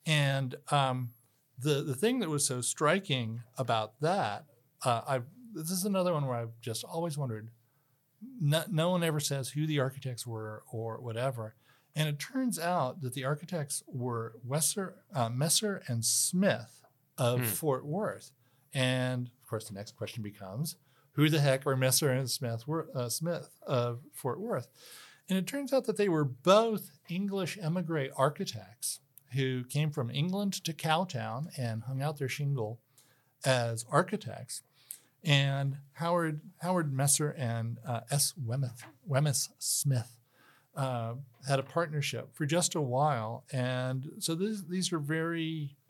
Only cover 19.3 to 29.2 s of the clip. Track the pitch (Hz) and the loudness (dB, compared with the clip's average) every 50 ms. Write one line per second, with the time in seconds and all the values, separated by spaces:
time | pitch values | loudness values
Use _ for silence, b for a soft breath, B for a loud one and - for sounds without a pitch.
19.3 | _ _ _ - 117 110 - - 101 98 107 - - _ 107 - - 117 104 101 | _ _ _ -6 -6 -6 -4 -6 -10 -10 -10 -10 -8 _ -8 -8 -6 -8 -8 -8
20.3 | 101 - 101 92 98 127 160 160 - b b b b b b b _ 147 147 156 | -10 -10 -12 -8 -6 -4 -4 -4 -6 b b b b b b b _ 4 4 4
21.3 | 156 156 147 143 131 135 139 147 135 127 131 131 127 - 156 139 127 131 135 123 | 6 4 4 4 4 4 2 0 2 4 4 4 4 4 4 4 2 2 0 -2
22.3 | - - 127 120 113 113 - 143 156 160 156 - - 135 123 117 - - 156 175 | -4 -4 -4 -4 -4 -4 -4 -4 -4 -4 -4 -4 -4 -4 -2 -2 -4 -2 -2 -2
23.3 | 170 - - - - _ - - 147 123 120 120 120 123 147 - - - - 127 | -4 -4 -8 -12 -20 _ -4 0 2 2 2 0 -2 -6 -10 -16 -16 -6 -4 -4
24.3 | 120 - 202 240 208 131 127 - B B B B B B B B B B B - | -4 -4 -4 -4 -4 -4 -4 -8 B B B B B B B B B B B -2
25.3 | 185 190 180 - - 285 285 247 277 262 - - 196 - 208 202 165 156 151 131 | 0 0 0 -2 -4 -4 -2 2 0 2 2 0 0 2 2 4 4 4 2 2
26.3 | 120 - - 175 196 214 226 226 220 190 - - - _ _ - 165 180 202 202 | 0 0 6 8 8 8 8 4 0 -2 -4 -8 -20 _ _ -6 -4 -2 -2 -2
27.3 | 196 196 185 147 - 185 170 156 170 185 170 156 165 151 131 135 - - 131 147 | -2 -2 -2 -2 -4 -2 -2 0 0 0 0 0 0 -2 -2 -2 2 4 4 4
28.3 | 143 - 196 - - 104 95 95 113 _ - - - - _ _ _ - | 4 0 -6 -6 -6 -10 -14 -14 -14 _ -6 -6 -6 -6 _ _ _ -20